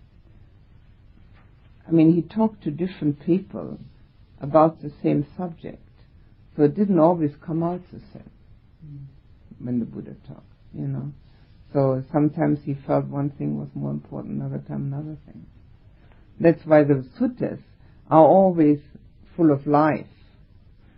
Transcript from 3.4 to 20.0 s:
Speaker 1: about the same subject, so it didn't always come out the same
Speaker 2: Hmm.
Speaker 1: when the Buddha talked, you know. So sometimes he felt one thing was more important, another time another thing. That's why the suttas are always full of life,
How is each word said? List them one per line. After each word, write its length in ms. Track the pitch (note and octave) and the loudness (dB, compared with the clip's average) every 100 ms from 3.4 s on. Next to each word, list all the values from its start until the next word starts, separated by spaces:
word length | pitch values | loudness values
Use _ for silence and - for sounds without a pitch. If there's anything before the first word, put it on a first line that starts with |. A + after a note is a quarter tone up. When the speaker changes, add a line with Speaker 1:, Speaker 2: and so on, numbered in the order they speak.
| F#3+ G2+ D2+ - - - - _ - - | -4 -12 -12 -14 -18 -20 -20 _ -20 -14
Speaker 1:
about 400 | C#3+ D#3 D#3+ E3 | 0 2 2 0
the 100 | D3 - | -14 -6
same 220 | E3 D3 D3 - | -2 -2 -4 -10
subject, 440 | F3+ D#3+ - - - _ - - - _ - - | -12 -12 -18 -18 -20 _ -20 -20 -20 _ -10 0
so 80 | |
it 120 | D3 D3 | 2 2
didn't 240 | G3+ F3 | 0 4
always 320 | D#3+ F3 D3 - - | 4 2 -2 -6 -8
come 180 | D#3+ | -4
out 180 | E3 F3+ F3+ | -4 -6 -12
the 80 | - - | -20 -20
same 160 | - - _ _ - _ _ | -20 -20 _ _ -20 _ _
Speaker 2:
Hmm. 840 | D#3 C#3+ C3+ C3+ _ - - - A#2+ | -20 -18 -20 -20 _ -20 -20 -16 -6
Speaker 1:
when 140 | B2 | -6
the 60 | A2 | -6
Buddha 300 | - - - - | -10 -16 -18 -20
talked, 180 | D3 _ _ - | -20 _ _ -20
you 140 | D#3+ C#3+ | -10 -8
know. 240 | C3+ C#3+ C#3+ - - - - - | -8 -10 -14 -20 -20 -20 -20 -6
So 300 | C#3+ C3+ C3 C3 | -2 0 -2 -2
sometimes 480 | D3+ D3+ E3 D3 D3 | 0 0 0 -2 -2
he 100 | - C#3 - | -4 -8 -2
felt 180 | C#3+ C#3 | -2 -2
one 240 | C#3+ C#3+ | -6 -6
thing 260 | C#3+ D3 D3 | -6 -8 -8
was 100 | C#3+ C#3 | -10 -10
more 160 | C#3+ | -8
important, 440 | C#3+ - C#3+ C#3+ C#3+ | -8 -10 -14 -10 -8
another 240 | C#3 C3+ C#3+ | -8 -10 -10
time 260 | C#3+ C#3 | -8 -8
another 240 | C#3 D#3 D3+ - | -8 -10 -14 -18
thing. 200 | - E3 - - - - _ - - - - | -20 -20 -20 -20 -20 -20 _ -20 -20 -20 0
That's 240 | E3 E3 D#3+ | 2 2 4
why 180 | D3+ | 4
the 240 | C#3+ C3+ B2+ - | 4 2 -2 -4
suttas 400 | B3 - B2 E2 - - - - - | -4 -2 -8 -8 -16 -20 -20 -16 2
are 140 | D#3 D3 | 6 8
always 540 | F#3 F#3+ E3+ D3+ D3 - - - - - - | 6 4 4 2 2 -4 -20 -20 -20 -14 0
full 160 | E3 | 2
of 140 | C#3 D3 | 2 2
life, 400 | D3 D#3 C3+ | 2 2 0